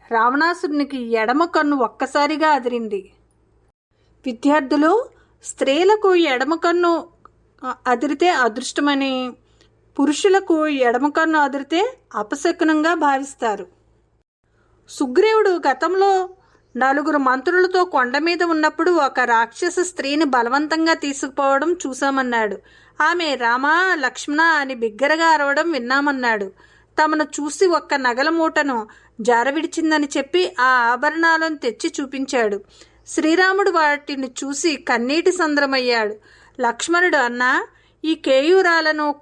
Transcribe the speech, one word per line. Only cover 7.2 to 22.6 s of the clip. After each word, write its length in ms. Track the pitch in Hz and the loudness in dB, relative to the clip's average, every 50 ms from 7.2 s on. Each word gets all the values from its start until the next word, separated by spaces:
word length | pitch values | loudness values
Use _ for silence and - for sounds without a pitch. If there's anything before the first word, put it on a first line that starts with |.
| _ - _ _ _ _ _ _ 277 | _ -20 _ _ _ _ _ _ -12
ఆ, 100 | 254 - - _ | -12 -12 -6 _
అదిరితే 420 | 254 247 240 294 285 302 - 349 359 | -2 0 0 0 -4 -2 0 2 2
అదృష్టమని, 1040 | 339 269 247 233 214 247 254 - - - 285 294 285 269 269 269 262 254 254 247 - - _ _ _ _ _ _ _ _ _ _ _ - | 2 2 0 0 -2 -4 -8 -8 -6 -2 -2 0 0 0 -2 -2 -4 -4 -6 -8 -10 -16 _ _ _ _ _ _ _ _ _ _ _ -2
పురుషులకు 680 | 277 294 285 - - 392 370 392 381 - 330 311 311 | 0 0 0 0 2 2 2 2 2 0 0 0 0
ఎడమ 400 | 311 294 269 247 240 254 247 277 | 0 0 0 2 2 2 2 0
కన్ను 320 | 294 285 320 320 320 320 302 | 0 0 0 0 2 2 2
అదిరితే 580 | 285 269 277 277 277 - 330 349 415 508 - - _ _ - | 2 0 -2 -6 -6 -2 -2 0 0 -2 -4 -10 _ _ -10
అపశకునంగా 800 | 214 214 - - 277 - 339 339 - 330 320 311 302 302 330 349 | -8 -6 -6 -6 -2 -2 -2 -2 0 0 0 2 2 2 0 0
భావిస్తారు. 760 | 330 302 285 269 269 277 277 - - 254 220 202 202 180 - _ _ _ _ _ _ _ _ _ _ _ _ _ _ _ _ _ _ _ _ _ _ _ - | 0 0 0 0 0 -4 -8 -8 -6 -4 -4 -4 -6 -10 -16 _ _ _ _ _ _ _ _ _ _ _ _ _ _ _ _ _ _ _ _ _ _ _ -20
సుగ్రీవుడు 600 | - - 294 247 247 359 415 440 440 440 415 392 | -8 -6 -6 0 2 2 4 4 4 2 2 2
గతంలో 800 | 359 330 - 285 262 - 330 330 370 381 392 392 381 370 370 370 - - _ _ _ _ _ _ - | 0 0 0 -2 0 0 -2 -2 0 2 2 2 2 2 0 -4 -10 -18 _ _ _ _ _ _ -4
నలుగురు 400 | 240 247 262 277 294 285 311 294 | 0 0 2 2 0 0 0 -2
మంత్రులతో 680 | 285 269 254 254 269 262 349 349 370 370 370 370 370 359 | 0 0 0 0 0 -2 0 2 2 2 2 2 0 0
కొండ 320 | 359 - - 247 247 254 | 0 0 0 0 0 0
మీద 260 | 294 311 339 349 330 349 | -2 0 0 0 0 0
ఉన్నప్పుడు 480 | 339 320 311 311 311 311 - 330 359 | 0 0 0 0 0 0 0 0 2
ఒక 280 | 349 320 277 254 - 269 | 2 2 0 0 0 0
రాక్షస 560 | 247 233 233 226 233 226 - - 359 339 - 370 | 0 2 2 2 0 -2 -4 -6 -6 -4 -2 -2
స్త్రీని 440 | 339 359 - - 254 277 285 302 320 | -4 -4 -6 -6 -4 -2 0 0 0
బలవంతంగా 680 | 269 254 240 233 233 262 285 311 294 320 320 320 330 320 | 2 2 0 0 0 0 -2 0 -2 -2 0 0 0 0
తీసుకుపోవడం 800 | 320 302 285 277 - 311 269 277 - 277 269 269 269 302 339 349 | 0 -2 -6 -6 -6 -8 -6 -4 -2 0 2 2 2 0 -2 -2
చూశామన్నాడు. 840 | 349 - 269 254 - 294 277 269 269 254 247 240 226 220 202 196 196 | -4 -4 -8 -6 -2 -2 -2 0 0 -2 -2 0 -2 -2 -2 -4 -8